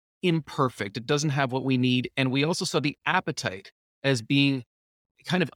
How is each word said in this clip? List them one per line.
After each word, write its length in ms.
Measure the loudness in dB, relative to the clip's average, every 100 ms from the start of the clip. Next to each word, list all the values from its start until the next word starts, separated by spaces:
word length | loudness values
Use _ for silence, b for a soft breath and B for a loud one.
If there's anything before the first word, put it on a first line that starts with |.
| _ _
imperfect. 760 | 0 0 0 0 0 0 -8 -6
It 80 | -2
doesn't 240 | 0 0
have 220 | 0 0
what 120 | 0
we 140 | 0 2
need. 320 | 2 0 -2 -2
And 120 | -2
we 140 | 0
also 220 | 0 -2 -2
saw 140 | 0
the 180 | -2 -4 -2
appetite 640 | -2 -2 -4 -6 -6 -14 _ _ _
as 160 | 0 0
being 440 | 2 2 4 0 -6 _ _ _ _ _
kind 180 | -4 0
of 80 | 0